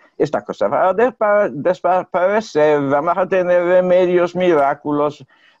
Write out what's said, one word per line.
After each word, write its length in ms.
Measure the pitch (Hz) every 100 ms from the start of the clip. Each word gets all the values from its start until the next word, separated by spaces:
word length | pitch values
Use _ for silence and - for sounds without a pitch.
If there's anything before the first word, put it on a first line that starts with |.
| _ -
"Esta 260 | - 110
cosa 240 | - 92 101
va 220 | 139 175
a 40 |
despa-, 560 | 185 254 - 214 208 202
desaparecer, 1300 | 135 151 180 175 185 165 180 180 214 220 151 151 147
vamos 360 | 139 143 165 175
a 80 | 185
tener 360 | 190 180 175
remedios 720 | 175 180 185 180 185 175 175 175
miraculosos, 880 | 185 156 139 143 147 147 147 139 139 _ _ _